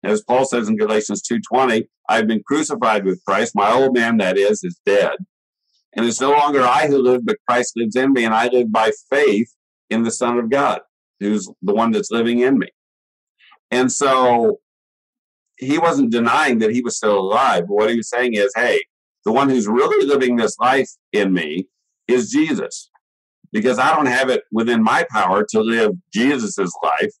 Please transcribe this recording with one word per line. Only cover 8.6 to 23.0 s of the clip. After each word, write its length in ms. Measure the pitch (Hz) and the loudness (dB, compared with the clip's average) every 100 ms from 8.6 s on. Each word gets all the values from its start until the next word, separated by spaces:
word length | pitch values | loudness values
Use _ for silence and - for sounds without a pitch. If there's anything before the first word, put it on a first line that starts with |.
| 117 | 0
by 200 | 110 110 107 _ | 0 0 -2 _
faith 440 | 139 143 104 117 _ _ _ _ | 2 2 2 -2 _ _ _ _
in 140 | 113 | -2
the 80 | 113 | -2
Son 260 | - 120 120 | -2 -2 0
of 120 | 113 | 0
God, 320 | 139 135 82 - _ _ _ | 0 0 -2 -10 _ _ _
who's 280 | 101 107 95 - | -2 -2 -4 -8
the 120 | 92 | -2
one 180 | 104 113 | 0 0
that's 200 | 107 - | 0 -2
living 280 | 117 117 120 | -2 0 0
in 180 | 127 139 | 2 0
me." 100 | - _ _ _ _ _ _ _ _ _ _ | -2 _ _ _ _ _ _ _ _ _ _
And 180 | 127 127 | -2 0
so 720 | - 139 131 127 120 113 - _ _ _ _ _ _ _ _ _ _ | 0 0 2 2 2 0 -2 _ _ _ _ _ _ _ _ _ _
he 200 | 131 151 | -4 0
wasn't 340 | 165 143 123 | 0 2 0
denying 460 | 117 117 135 151 117 | 2 0 2 2 2
that 140 | 110 | 0
he 100 | 120 | 0
was 160 | 120 - | -4 -2
still 200 | 107 101 | 0 0
alive. 500 | 95 113 131 110 95 | 0 0 2 0 -2
But 80 | 101 | 0
what 140 | 107 | 0
he 60 | 117 | -2
was 140 | 107 | -4
saying 240 | 120 123 | -4 -2
is, 180 | 107 101 113 | 0 0 0
"Hey, 260 | 120 - - _ _ _ | 0 -2 -4 _ _ _
the 80 | 104 | -2
one 160 | 117 139 | 0 2
who's 200 | 131 104 | 0 0
really 380 | 120 151 - 139 | 0 2 2 2
living 300 | 135 127 120 | 2 2 0
this 220 | 107 - | -2 0
life 300 | 120 135 117 - _ | 0 0 -2 -10 _
in 180 | 104 98 | -2 0
me 380 | 90 78 82 92 _ _ _ - | -2 -2 -8 -10 _ _ _ -2
is 200 | 123 107 | -2 0
Jesus, 600 | 135 160 113 - - - _ | 0 0 -2 -6 -12 -18 _